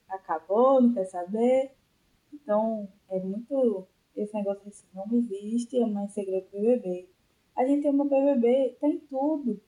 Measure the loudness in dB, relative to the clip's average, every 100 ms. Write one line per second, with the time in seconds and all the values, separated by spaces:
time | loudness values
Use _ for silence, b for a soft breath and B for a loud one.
0 | _ -12 -6 -6 0 4 6 6 4 2
1 | -2 -6 -6 0 2 2 0 -8 _ _
2 | _ _ _ -18 -2 0 0 -4 -10 -16
3 | _ -6 -6 -8 -6 0 0 0 -8 _
4 | _ -8 -6 -4 -4 -6 -10 -20 _ -14
5 | -2 -2 -2 -6 -4 -4 -2 0 0 -2
6 | -6 -6 -4 -4 -6 -2 2 2 0 -8
7 | -10 _ _ _ _ -2 0 2 2 2
8 | 2 4 4 4 4 4 2 0 -2 -2
9 | -4 -4 -2 -2 -2 -6